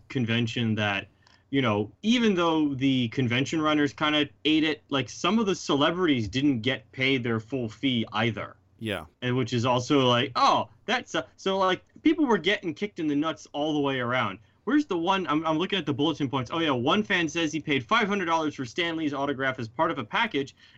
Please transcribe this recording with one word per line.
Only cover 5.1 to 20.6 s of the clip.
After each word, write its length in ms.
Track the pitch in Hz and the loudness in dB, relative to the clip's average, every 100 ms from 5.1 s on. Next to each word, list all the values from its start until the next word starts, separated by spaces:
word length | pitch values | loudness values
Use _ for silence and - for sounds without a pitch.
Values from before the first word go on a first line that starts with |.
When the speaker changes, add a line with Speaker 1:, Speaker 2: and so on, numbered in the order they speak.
| - 170 220 | -2 0 2
Speaker 1:
of 60 | 196 | 0
the 100 | 175 | -2
celebrities 720 | - 143 160 175 175 131 104 | 0 2 2 2 0 0 0
didn't 320 | 131 147 123 | 0 0 0
get 300 | 117 131 - | -2 -4 -8
paid 320 | - 131 135 | -4 0 0
their 160 | 117 110 | 0 -4
full 280 | - 135 113 | -4 -6 -6
fee 380 | - 135 123 107 | -4 -2 0 -2
either. 420 | 104 117 95 78 - _ - | -2 -2 -2 -10 -16 _ -10
Speaker 2:
Yeah. 280 | 110 92 80 - | -6 -6 -8 -8
Speaker 1:
And 140 | 123 127 | -2 -2
which 160 | 120 | 0
is 140 | 120 127 | 0 2
also 400 | 123 123 143 127 | 0 2 4 6
like, 240 | 120 143 - | 4 2 2
oh, 320 | 277 - - _ - | 4 2 -2 _ -4
that's 300 | 240 - 170 | -4 -2 -6
a, 100 | - - | -6 -6
so, 220 | 190 190 | -2 2
like, 240 | 185 180 _ - | 2 0 _ 0
people 240 | 302 339 269 | 2 2 2
were 120 | 202 | 2
getting 360 | 160 208 175 | 0 -2 -4
kicked 260 | - 208 - | -6 -8 -4
in 80 | 156 | -2
the 80 | 143 | 0
nuts 320 | 160 147 - | -2 -6 -8
all 200 | 147 156 | -4 -2
the 80 | 151 | 0
way 180 | 139 131 | 0 0
around. 400 | 120 127 107 92 - _ | 0 0 -2 -6 -18 _
Where's 240 | - 294 294 | 0 0 2
the 120 | 175 | -2
one, 280 | 170 190 143 | 0 0 0
I'm, 180 | 151 | 0
I'm 140 | 160 156 | 0 0
looking 220 | 190 190 | 0 -2
at 60 | 151 | -2
the 80 | |
bulletin 340 | 120 156 156 135 | 0 0 0 -2
points. 220 | 135 123 | -2 -4
Oh, 60 | 165 | -2
yeah, 100 | 160 | 0
one 320 | 127 131 196 | 0 2 2
fan 260 | 208 180 160 | 2 0 0
says 240 | 170 160 | -2 -2
he 60 | 156 | -4
paid 260 | 151 135 | -2 -2
five 220 | 117 226 202 | 0 0 2
hundred 200 | 202 170 | 0 0
dollars 280 | 165 156 | 0 0
for 100 | - | -6
Stan 320 | 127 - 170 160 | -8 -4 -4 -2
Lee's 180 | 151 | -4
autograph 440 | 139 139 131 135 127 | -2 -4 -2 -2 -2
as 80 | 113 | -6
part 240 | - 165 | 0 0
of 80 | 139 | 0
a 60 | |
package 500 | 113 202 233 139 139 - | -4 -2 0 -2 -4 -10